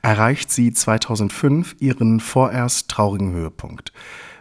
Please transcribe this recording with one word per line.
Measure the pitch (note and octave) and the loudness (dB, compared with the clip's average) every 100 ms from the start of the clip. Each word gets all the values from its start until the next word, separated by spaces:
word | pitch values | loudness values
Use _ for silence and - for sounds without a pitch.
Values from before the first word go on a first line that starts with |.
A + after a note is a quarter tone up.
erreicht | A#2 G#2+ A2 C#3+ - | 2 4 2 0 -2
sie | - A#2+ | 2 2
zweitausendfünf | A2+ - A2 - A2 G2+ - D3 D3 F3 - | 2 0 0 0 -2 -2 0 2 2 -2 -2
ihren | C3+ B2+ A2+ A2+ | -2 2 2 2
vorerst | - C3 C3 B2+ B2 - - | 2 2 2 0 -2 -2 -4
traurigen | - G#2+ G2+ F#2+ | 0 0 0 -2
Höhepunkt. | F2+ D#2+ - - - - - - - - - | -2 -6 -8 -16 -16 -18 -20 -20 -20 -20 -20